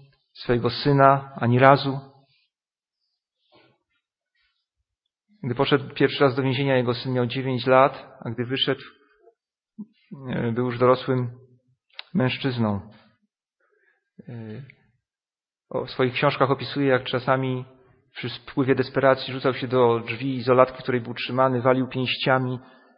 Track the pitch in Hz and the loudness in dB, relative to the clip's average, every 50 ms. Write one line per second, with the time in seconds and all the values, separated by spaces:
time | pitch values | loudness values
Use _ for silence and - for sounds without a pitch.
0 | - _ _ _ _ _ _ - - - 123 120 117 120 117 - - 147 143 139 | -20 _ _ _ _ _ _ -12 -4 -2 -2 0 0 -2 -4 0 0 2 4 6
1 | 139 135 139 139 139 - - - 120 117 123 123 135 135 143 139 139 139 135 143 | 8 6 6 4 0 -8 -8 -4 0 2 4 6 8 8 6 6 4 -2 -6 -6
2 | - - _ _ _ _ _ _ _ _ _ _ _ _ _ _ _ _ _ _ | -10 -14 _ _ _ _ _ _ _ _ _ _ _ _ _ _ _ _ _ _
3 | _ _ _ _ _ _ _ _ _ _ _ _ _ _ _ _ _ _ _ _ | _ _ _ _ _ _ _ _ _ _ _ _ _ _ _ _ _ _ _ _
4 | _ _ _ _ _ _ _ _ _ _ _ _ _ _ _ _ _ _ _ _ | _ _ _ _ _ _ _ _ _ _ _ _ _ _ _ _ _ _ _ _
5 | _ _ _ _ _ _ _ - - 131 120 - 139 - 151 135 127 123 - - | _ _ _ _ _ _ _ -10 -8 -6 -2 -2 0 2 2 0 0 -2 -2 0
6 | 143 135 - - 147 139 123 131 131 135 127 123 143 139 135 127 123 120 120 - | 0 0 2 2 2 2 2 2 -2 -2 0 0 0 2 2 2 2 0 -2 -4
7 | - 131 127 127 123 120 120 135 127 135 131 120 113 131 131 131 135 147 - - | -4 -4 -2 -2 -2 -2 -2 -4 -4 -4 -4 -2 2 4 6 6 6 4 2 -4
8 | - - - - - 127 110 117 123 120 135 131 - - 135 - - - _ _ | -18 -20 -20 -14 -12 -10 -8 -8 -6 -6 -4 -4 -2 -4 -4 -6 -8 -20 _ _
9 | _ _ _ _ _ - _ _ _ _ _ _ _ _ _ - 208 _ _ _ | _ _ _ _ _ -20 _ _ _ _ _ _ _ _ _ -20 -20 _ _ _
10 | _ - 190 139 135 127 123 - 123 117 113 123 123 127 120 120 127 123 127 123 | _ -20 -18 -14 -10 -8 -6 -4 -4 -2 -2 -2 -4 -4 -2 2 4 4 4 2
11 | - - 131 127 123 120 - - - _ _ _ _ _ _ _ _ _ _ - | 2 -2 -2 -2 -2 -4 -8 -14 -20 _ _ _ _ _ _ _ _ _ _ -20
12 | - _ - - 131 127 123 - - 135 127 123 113 107 101 98 90 - - - | -14 _ -2 0 0 0 0 -2 -4 -4 -2 0 0 0 -2 -4 -6 -12 -20 -20
13 | _ _ _ _ _ _ _ _ _ _ _ _ _ _ _ _ _ _ _ _ | _ _ _ _ _ _ _ _ _ _ _ _ _ _ _ _ _ _ _ _
14 | _ _ _ - - - 123 117 110 110 107 131 143 - - _ _ _ _ _ | _ _ _ -20 -20 -16 -14 -14 -14 -14 -14 -14 -16 -18 -20 _ _ _ _ _
15 | _ _ _ _ _ _ _ _ _ _ _ _ _ - - 127 - 131 - - | _ _ _ _ _ _ _ _ _ _ _ _ _ -10 -8 -8 -6 -6 -2 0
16 | 131 127 123 - - 143 139 - 143 120 139 127 127 120 - 143 143 135 127 123 | 0 0 0 0 0 0 2 2 0 0 0 -2 -4 -8 -4 -2 0 2 2 0
17 | 123 - - 123 123 139 131 131 131 131 127 127 127 - - _ _ _ _ _ | 0 -2 -6 -4 -2 0 -2 0 0 -4 -4 -6 -8 -12 -20 _ _ _ _ _
18 | _ _ - - - 123 - - - - - 147 135 123 135 131 127 - - 135 | _ _ -16 -10 -10 -10 -10 -12 -16 -10 -4 -2 0 2 2 0 0 -2 -2 2
19 | 131 135 131 131 - - 127 131 - 139 123 - 139 123 123 127 123 117 117 113 | 2 2 2 2 -2 -10 -8 -4 -2 -2 -2 -2 -4 -2 2 4 4 4 2 0
20 | 110 - 113 113 131 139 135 127 110 127 127 127 127 127 - - - - 123 123 | -2 -6 -8 -6 -6 -6 -6 -4 0 2 6 6 4 4 2 -10 -6 -4 -4 -4
21 | 117 123 120 - - - 123 127 131 131 127 120 117 131 127 131 127 123 - 131 | -4 -6 -10 -10 -10 -6 0 0 0 2 0 0 2 2 2 2 0 -4 -4 -6
22 | 127 120 - - - 147 131 131 131 127 127 127 - - - _ _ _ _ | -4 -4 -4 -4 0 0 2 2 0 -4 -6 -8 -12 -16 -20 _ _ _ _